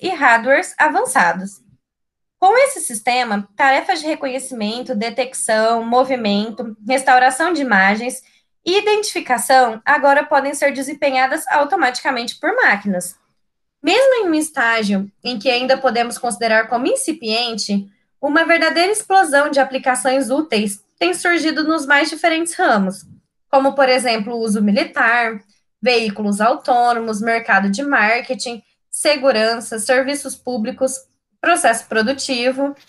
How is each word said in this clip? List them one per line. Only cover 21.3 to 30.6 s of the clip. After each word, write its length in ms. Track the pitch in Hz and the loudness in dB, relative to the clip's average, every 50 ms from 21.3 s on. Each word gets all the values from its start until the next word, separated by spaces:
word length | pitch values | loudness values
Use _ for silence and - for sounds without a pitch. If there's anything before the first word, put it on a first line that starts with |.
| 339 320 294 320 277 311 | 0 2 0 -2 -2 -2
nos 240 | 302 302 320 320 277 | 0 0 0 -2 2
mais 240 | 262 294 285 320 302 | 2 2 2 2 0
diferentes 460 | 320 311 - 339 320 320 339 330 - | -4 -2 0 0 0 0 -4 -4 -2
ramos, 500 | - 381 302 226 202 190 185 190 - - - - _ _ _ _ _ _ - | 0 2 2 2 2 0 -2 -4 -8 -16 -20 -20 _ _ _ _ _ _ 0
como, 260 | 277 269 269 277 269 | 0 2 2 2 2
por 140 | 285 269 254 | 2 2 4
exemplo, 460 | 254 262 226 247 226 226 196 240 240 | 2 2 2 0 -2 -2 -4 -6 -6
o 60 | 233 | -4
uso 200 | 226 220 202 214 | -2 -2 0 0
militar, 800 | 202 208 196 269 330 311 - 285 247 226 240 240 233 226 226 208 _ _ _ _ _ _ _ - | 2 2 2 2 0 -2 -2 0 2 2 2 2 0 -2 -4 -8 _ _ _ _ _ _ _ -4
veículos 600 | 214 247 247 233 226 214 202 214 208 202 202 202 | 0 2 2 2 0 -2 -4 -4 -2 -2 -2 2
autônomos, 800 | 214 240 311 302 - - 247 240 240 240 240 226 226 220 220 202 | 2 2 0 0 0 0 2 2 4 2 2 0 -2 -6 -6 -4
mercado 500 | 220 226 226 226 226 233 208 190 196 196 | -2 -2 -2 -2 0 2 2 2 2 0
de 140 | 196 233 285 | -2 -2 -2
marketing, 800 | 285 277 226 208 214 233 247 254 - 254 202 - 247 240 226 _ _ _ _ _ - | 0 0 2 2 2 2 0 -2 -6 -8 -8 -8 -10 -10 -12 _ _ _ _ _ -14
segurança, 880 | - - - 311 302 277 254 - 226 214 220 226 233 233 226 - 226 220 | -10 -4 0 0 0 2 2 2 2 2 2 0 0 -2 -6 -10 -8 -8
serviços 560 | 208 - 262 254 262 269 285 285 - 262 - | -2 0 0 0 0 -2 -4 -6 -8 -12 -14
públicos, 720 | - - 254 247 220 | -12 -10 -8 -6 -4